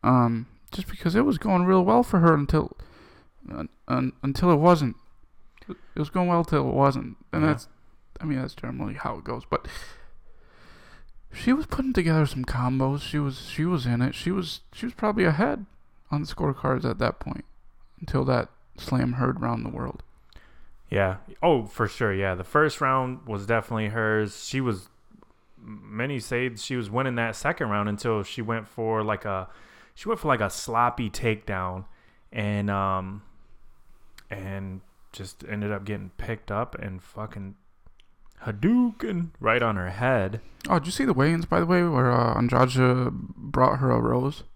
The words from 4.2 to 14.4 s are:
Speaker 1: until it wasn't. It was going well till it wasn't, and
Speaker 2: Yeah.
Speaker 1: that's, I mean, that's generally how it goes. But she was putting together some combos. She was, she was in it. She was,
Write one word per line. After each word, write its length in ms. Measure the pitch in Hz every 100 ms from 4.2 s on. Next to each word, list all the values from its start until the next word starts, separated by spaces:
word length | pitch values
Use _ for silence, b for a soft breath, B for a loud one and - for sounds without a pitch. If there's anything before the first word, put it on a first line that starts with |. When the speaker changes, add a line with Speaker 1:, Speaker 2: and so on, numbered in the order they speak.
Speaker 1:
until 280 | 135 135 180
it 60 | 151
wasn't. 400 | 165 175 135 101 - - - - - _ -
It 300 | - - -
was 120 | 151
going 180 | 190 180
well 160 | 170
till 240 | 165 151 131
it 60 |
wasn't, 420 | 135 139 131 - - -
and 100 | 156
Speaker 2:
Yeah. 60 | 156
Speaker 1:
that's, 200 | 151 - - - - - -
I 40 |
mean, 160 | 165 135
that's 140 | 135
generally 400 | - - 123 -
how 220 | 120 - -
it 60 |
goes. 200 | - 117 -
But 180 | - - B B B B - b b b b b b b b b - -
she 200 | - -
was 140 | 269 320
putting 260 | - 269
together 320 | 226 165 156
some 200 | 147 127
combos. 580 | 123 123 123 131 131 139
She 160 | - 151
was, 220 | 143 135 -
she 160 | -
was 200 | 165 170
in 160 | 123 120
it. 140 | 127
She 160 | - -
was, 300 | 190